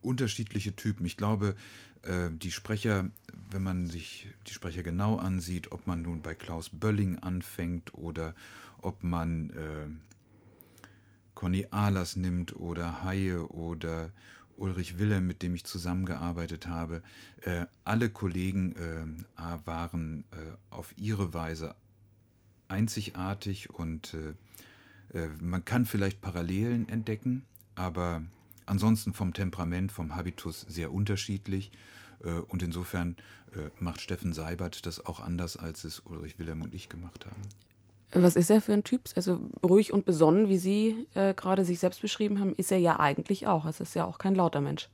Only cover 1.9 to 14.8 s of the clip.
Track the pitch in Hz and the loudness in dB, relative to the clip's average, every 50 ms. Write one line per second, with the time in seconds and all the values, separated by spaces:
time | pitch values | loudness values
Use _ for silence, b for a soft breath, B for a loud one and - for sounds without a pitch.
1.9 | B - - - 90 90 90 85 82 80 - 87 - - - - 110 104 - 113 | B -12 -6 -2 0 0 0 -2 -4 -4 -6 -6 -6 -6 -4 -4 -4 0 2 2
2.9 | 104 98 92 92 - - _ - - - 95 98 95 95 95 95 90 90 90 85 | 2 2 2 -2 -6 -10 _ -18 -18 -18 -14 -8 -4 -2 -2 0 0 0 -2 -2
3.9 | 82 85 82 - - - - - - - - - - - - 87 78 90 85 85 | -4 -6 -10 -10 -14 -14 -16 -16 -18 -16 -16 -14 -12 -8 -8 -6 -6 -4 -4 -2
4.9 | 85 90 101 107 110 - - 95 92 92 85 85 90 87 - - - 85 - - | 0 2 4 4 2 2 2 0 0 0 0 -2 -4 -4 -4 -6 -12 -8 -4 -4
5.9 | 87 85 82 85 85 80 76 80 80 - - - 82 82 82 - - 78 - 107 | -2 -2 -2 -4 -6 -6 -6 -8 -8 -8 -8 -8 -8 -8 -8 -10 -8 -2 2 2
6.9 | 107 104 101 92 87 - - 90 92 92 - - - - 87 85 87 85 - - | 4 4 2 0 0 -2 -4 -4 -4 -4 -4 -6 -6 -6 -4 -2 -2 -4 -6 -10
7.9 | - - 80 85 78 82 80 80 - B B B B B B B B B - 95 | -14 -10 -8 -6 -4 -4 -6 -6 -8 B B B B B B B B B -8 -8
8.9 | - - - 87 87 85 82 85 82 80 78 73 - 76 78 78 78 73 76 76 | -6 -4 -4 -2 0 0 0 0 -2 -2 -4 -6 -8 -8 -8 -8 -8 -8 -8 -10
9.9 | 78 80 - - - _ _ b b b b b b b b b b b b b | -12 -14 -16 -20 -20 _ _ b b b b b b b b b b b b b
10.9 | b b b b b b b b _ - - 90 90 95 98 - - 104 104 101 | b b b b b b b b _ -4 0 2 2 2 0 0 0 2 4 4
11.9 | 98 95 90 - - 95 90 92 87 90 85 - - - 82 85 85 87 85 85 | 4 2 0 -2 -2 -2 0 0 0 0 -2 -4 -6 -8 -6 -6 -4 -2 -2 -4
12.9 | 85 - 92 92 92 98 95 92 90 85 82 - - 80 82 82 85 80 82 82 | -4 -4 -4 -2 0 2 2 2 0 0 -2 -4 -6 -8 -6 -6 -6 -4 -4 -4
13.9 | 82 82 82 82 101 b b b b b b b _ - 101 95 92 92 | -4 -4 -6 -8 -10 b b b b b b b _ -4 -2 -2 0 -2